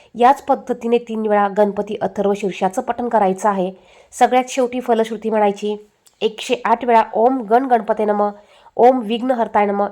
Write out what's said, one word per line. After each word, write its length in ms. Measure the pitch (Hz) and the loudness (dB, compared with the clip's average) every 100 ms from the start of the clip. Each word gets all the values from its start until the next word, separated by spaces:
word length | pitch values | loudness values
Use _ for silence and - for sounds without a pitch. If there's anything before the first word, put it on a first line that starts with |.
| _ 226 | _ 0
याच 260 | 240 269 | 2 2
पद्धतीने 560 | - 269 262 240 233 240 | 0 -2 -4 -6 0 0
तीन 300 | 233 220 220 | 0 -4 0
वेळा 200 | 208 202 196 | 0 2 2
गणपती 380 | 208 196 208 208 | 0 0 -6 -6
अथर्व 320 | 190 - 196 | -6 -2 -2
शीर्षाचं 480 | 202 202 180 185 - | 0 -4 -2 -4 -4
पठण 280 | - 233 240 | -6 -4 -2
करायचं 400 | 233 196 190 185 | 0 0 0 -2
आहे. 220 | 190 180 185 _ _ _ | -2 -4 -8 _ _ _
सगळ्यात 320 | - 240 254 247 | 0 2 2 0
शेवटी 300 | - 247 247 | -2 -4 -2
फलश्रुती 500 | 240 226 220 220 220 | -2 0 0 -4 -2
म्हणायची, 460 | 220 208 202 208 208 - _ _ - | 0 0 0 -6 -6 -12 _ _ -4
एकशे 340 | 220 220 - 247 202 | -4 -4 -6 -4 0
आठ 200 | 226 247 | 0 2
वेळा 180 | 226 220 | 2 2
"ओम 280 | - 233 269 | 2 0 0
गण 240 | 202 233 269 | 0 0 2
गणपते 400 | 240 214 220 214 | 0 0 -2 0
नमः, 260 | 208 208 202 _ _ _ - | 0 -2 -4 _ _ _ 4
ओम 240 | 240 262 | 4 4
विघ्नहर्ताय 680 | 208 233 254 247 220 214 208 | 0 -4 -2 -2 0 0 0
नमः" 220 | 202 202 | 0 -4